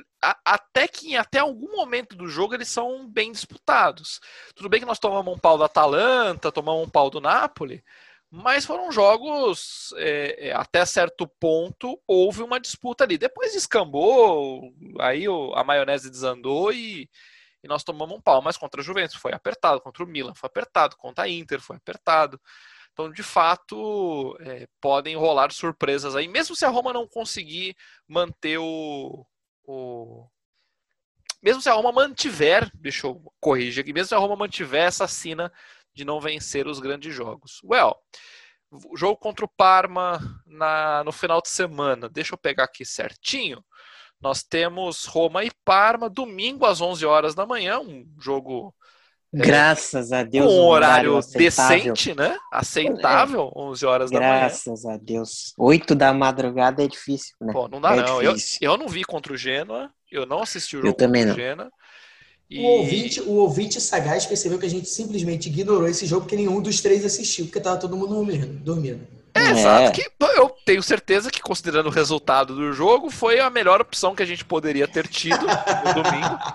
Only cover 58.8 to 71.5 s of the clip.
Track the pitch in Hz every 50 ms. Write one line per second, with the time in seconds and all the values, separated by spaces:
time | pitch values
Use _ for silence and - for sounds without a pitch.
58.8 | 320 240 165 185 180 - 180 151 139 - 139 123 123 131 131 143 170 196 110 175
59.8 | 269 285 _ _ _ _ - 143 127 127 143 185 220 - - 175 - - 156 139
60.8 | 127 104 95 - 127 120 123 120 113 107 98 113 123 131 147 165 - 254 _ _
61.8 | _ _ - - - - _ _ _ _ _ _ _ - - - 240 240 240 220
62.8 | 170 139 190 214 240 240 - 247 196 208 208 208 196 165 139 180 214 214 - 240
63.8 | - - 208 175 143 147 160 185 - - 208 190 - 175 180 185 190 175 175 180
64.8 | 175 - - - 226 214 208 190 170 170 170 160 - 165 143 175 196 202 208 180
65.8 | 165 170 170 - 196 156 170 185 185 - 208 202 208 190 185 202 - 214 196 -
66.8 | - 196 196 202 202 196 - - 214 - - - 165 156 - 196 - 185 180 180
67.8 | 185 175 185 190 196 196 214 214 208 208 165 139 135 - - - - 156 170 165
68.8 | 143 127 120 117 - - - - _ _ - - 480 453 - - 104 - - -
69.8 | 254 - - - 539 - - - 294 302 - - 254 262 254 - - 208 190 196
70.8 | 185 - - - - - 190 202 214 262 - - - -